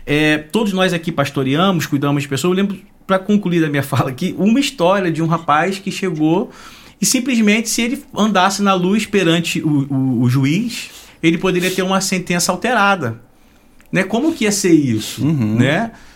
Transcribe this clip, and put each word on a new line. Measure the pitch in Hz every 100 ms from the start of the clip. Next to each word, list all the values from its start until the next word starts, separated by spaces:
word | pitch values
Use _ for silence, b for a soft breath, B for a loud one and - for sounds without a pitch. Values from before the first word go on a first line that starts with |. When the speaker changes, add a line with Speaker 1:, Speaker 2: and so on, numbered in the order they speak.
| -
Speaker 1:
É, | 147 151 151
todos | 151 214 226
nós | 185 185
aqui | 170 170
pastoreamos, | 160 139 - 135 143 190 175
cuidamos | 131 139 143 143
de | 139
pessoas. | 135 180 185
Eu |
lembro, | 196 190 - _ -
pra | 190
concluir | 190 208 202 175 156
a |
minha | 143
<laughs> |
fala | 139 123 151
aqui, | 123 180 -
uma | 190 233
história | 277 - 170 202 185
de | 156
um | 165
rapaz | 165 - 147 175 196
que | -
chegou | 175 190 160 156 170 247 B B B B B
e |
simplesmente, | 196 262 254 240 214 214 226
se | -
ele | 233 285 - -
andasse | 214 190 185 196
na | 202
luz | 190 175 220
perante | 220 202 170 170 170 175
o, | 156 147 135
o, | 139 131 120
o | 123
juiz, | 131 135 160 240 - - B B B
ele | 165 170
poderia | 190 180 180
ter | 185
uma | 185 190
sentença | 190 190 180 175 170
alterada. | 180 226 240 202 190 127 113 - _ b b b b -
Né? | 165
Como | 190 226 311
que | 320
ia | 214
ser | 202 190
isso? | 165 139 107 - -
Speaker 2:
Uhum. | 131 156 107 110
Speaker 1:
Né? | 123 165 226 B B